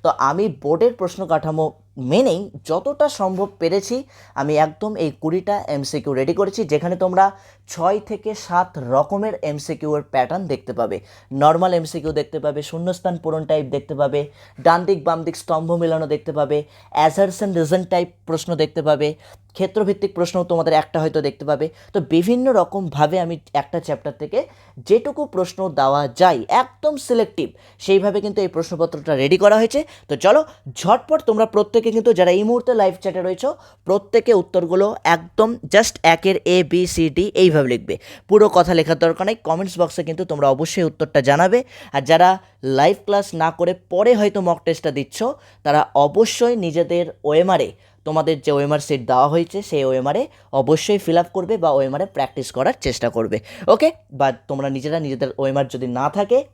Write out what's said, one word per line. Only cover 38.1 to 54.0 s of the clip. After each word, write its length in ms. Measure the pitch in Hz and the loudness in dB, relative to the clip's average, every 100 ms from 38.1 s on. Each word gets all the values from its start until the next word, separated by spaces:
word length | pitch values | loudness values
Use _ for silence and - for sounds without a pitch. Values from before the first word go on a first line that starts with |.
| - - | -20 2
পুরো 160 | 202 208 180 | 6 6 6
কথা 160 | 175 170 | 4 2
লেখার 220 | 151 160 165 | 2 2 2
দরকার 200 | 165 190 | 0 -4
নেই। 80 | 226 156 | -4 -4
কমেন্টস 280 | 165 190 170 | -4 -4 -2
বক্সে 200 | 165 - 151 | -2 -2 -6
কিন্তু 140 | 160 180 | -6 -6
তোমরা 160 | 151 139 135 | 0 2 2
অবশ্যই 300 | 160 - 165 | -2 -2 -2
উত্তরটা 300 | 147 151 147 127 | -2 0 0 2
জানাবে। 300 | 143 185 240 254 - - 139 | 4 4 2 0 -18 -6 -6
আর 60 | 131 | 2
যারা 200 | 160 180 190 _ _ 131 135 | 6 6 4 _ _ -2 2
লাইভ 180 | 156 202 - | 4 2 0
ক্লাস 220 | 202 196 165 | -2 -2 -2
না 80 | 160 165 | -2 0
করে 120 | 175 180 _ | -2 -2 _
পরে 180 | 180 220 233 | 2 4 4
হয়তো 200 | 208 202 175 | 2 0 -2
মক 120 | 165 - | -2 -2
টেস্টটা 260 | 160 160 139 | -2 -4 -4
দিচ্ছ, 220 | 135 - 226 294 _ _ 147 | -8 -6 -6 -6 _ _ 0
তারা 160 | 151 - 139 143 | 2 2 2 2
অবশ্যই 500 | 185 226 - 233 233 170 | 2 2 2 0 0 -2
নিজেদের 400 | 156 170 175 165 - 147 | -2 0 0 -2 -6 0
ওএমআরে, 420 | 151 185 175 110 - _ _ - | 2 4 2 0 -8 _ _ -4
তোমাদের 300 | 156 156 151 151 | -2 0 -2 0
যে 60 | 143 | 0
ওএমআর 240 | 143 147 - | 0 -2 -2
শিট 140 | 139 117 | -6 0
দেওয়া 160 | 127 143 | 4 4
হয়েছে 240 | 165 170 196 202 | 2 -2 -8 -4
সেই 140 | 151 131 | -2 0
ওএমআরে 340 | 131 135 185 294 _ _ 135 | 0 -2 -2 -4 _ _ -2
অবশ্যই 380 | 135 156 - 202 196 | 2 0 2 -2 2
ফিল 140 | 165 | 0
আপ 60 | 175 196 | 0 -4
করবে 180 | 180 220 | -4 0
বা 60 | 165 139 | 2 2
ওএমআরে 280 | 135 143 196 139 | 0 -4 -6 -4
প্র্যাকটিস 320 | 131 - 127 127 | -6 -6 -8 -2
করার 180 | 139 - 139 | -2 -2 -6
চেষ্টা 220 | 120 117 113 | -4 -4 -2
করবে। 220 | 110 107 - - 170 | -2 -4 -8 -8 2
ওকে, 160 | 208 311 320 | 4 4 0